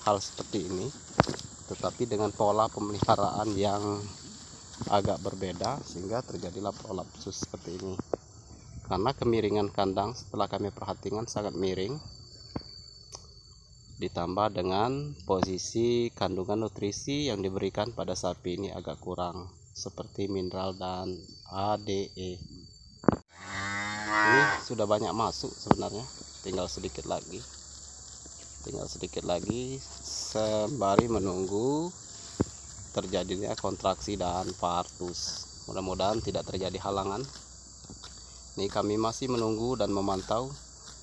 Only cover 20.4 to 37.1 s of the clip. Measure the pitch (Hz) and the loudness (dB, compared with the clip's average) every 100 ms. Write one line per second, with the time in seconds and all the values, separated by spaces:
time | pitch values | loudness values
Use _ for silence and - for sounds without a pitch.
20.4 | 92 92 95 92 92 92 92 90 - - | -2 -2 -2 -2 -4 -4 -4 -6 -10 -18
21.4 | - 95 101 104 104 98 98 92 92 90 | -8 -2 0 0 0 0 -2 -4 -6 -6
22.4 | - - - - - - - - - - | -10 -14 -16 -20 -20 2 4 4 0 -14
23.4 | - - - - - 104 104 107 107 - | -8 -4 -2 -2 -2 -2 2 6 8 8
24.4 | 113 - - 113 104 104 107 104 107 - | 8 4 -2 0 4 4 4 2 2 0
25.4 | 131 - 110 101 95 101 131 - - - | -4 0 2 4 2 -4 -6 -12 -14 -8
26.4 | 95 92 87 - 92 - 85 85 78 95 | -2 0 0 -2 -4 -4 -2 -4 -4 -10
27.4 | - - - - - - - - - - | -12 -14 -14 -14 -14 -14 -14 -14 -14 -14
28.4 | - - - - 92 - 92 87 92 87 | -14 -12 -8 -6 -6 -6 -6 -4 0 0
29.4 | 98 117 127 135 - - - - - 110 | 0 -2 -2 -6 -10 -12 -8 -6 -2 2
30.4 | 107 107 107 139 98 101 120 107 95 92 | 4 4 2 4 8 8 8 6 4 2
31.4 | 92 101 127 151 175 - - - - - | 2 2 4 2 0 -4 -12 -12 -4 -2
32.4 | - - - - - - 95 92 92 92 | -2 -4 -14 -14 -4 -2 0 0 2 0
33.4 | 104 113 98 92 98 92 - 101 87 90 | 0 0 0 2 2 2 0 0 2 2
34.4 | 92 90 90 87 90 - 90 85 - - | 0 0 2 2 0 -4 -6 -4 -4 -6
35.4 | - - - 101 95 90 95 110 104 90 | -10 -12 -6 -2 0 2 4 4 0 -2
36.4 | - 95 92 92 101 98 98 | -2 -2 -2 -2 0 0 0